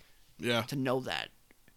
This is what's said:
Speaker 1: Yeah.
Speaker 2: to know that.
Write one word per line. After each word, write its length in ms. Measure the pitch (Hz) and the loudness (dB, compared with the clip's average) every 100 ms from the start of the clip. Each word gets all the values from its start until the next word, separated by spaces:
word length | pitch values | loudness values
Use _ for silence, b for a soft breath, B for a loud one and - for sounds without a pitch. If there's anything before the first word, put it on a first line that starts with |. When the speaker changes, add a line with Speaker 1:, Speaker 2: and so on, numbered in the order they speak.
| b b b - | b b b -6
Speaker 1:
Yeah. 240 | 117 117 | 0 0
Speaker 2:
to 140 | 117 139 | 0 0
know 240 | 131 131 | 2 0
that. 300 | 127 73 52 - - - - | 0 -4 -4 -12 -20 -20 -20